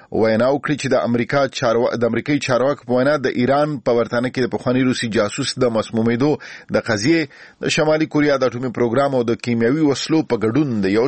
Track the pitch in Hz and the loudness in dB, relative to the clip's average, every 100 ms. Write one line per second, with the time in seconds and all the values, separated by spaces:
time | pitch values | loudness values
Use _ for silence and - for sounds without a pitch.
0 | - 95 110 110 127 143 - 135 135 123 | -6 0 2 2 2 0 -2 -4 0 0
1 | 117 120 117 143 135 - 120 117 127 117 | 0 -2 0 0 -2 -2 0 2 0 0
2 | 117 117 147 143 - 120 135 139 - 123 | -2 -2 -2 -2 0 0 0 -2 -2 0
3 | 135 151 127 - 127 139 151 139 123 120 | 0 0 -2 0 0 2 0 -2 0 0
4 | 107 120 127 131 113 107 127 127 127 120 | 0 -2 -2 -2 -4 -2 -2 0 0 0
5 | 117 107 104 - 123 127 123 110 - 113 | -2 0 0 -2 -6 -2 0 0 -2 0
6 | 117 120 147 139 - - - 110 - 107 | 0 2 0 0 -6 -18 -4 -2 0 0
7 | 127 165 139 - - - - 165 156 156 | 2 0 0 -10 -20 -8 -4 0 2 2
8 | 160 147 147 135 127 120 131 113 120 120 | 0 0 2 2 0 -2 -6 -2 0 2
9 | 139 131 117 113 120 117 117 156 147 127 | 0 0 0 -2 -2 0 2 2 2 0
10 | - 160 - 113 110 139 147 110 95 107 | 0 0 0 0 0 0 0 0 2 2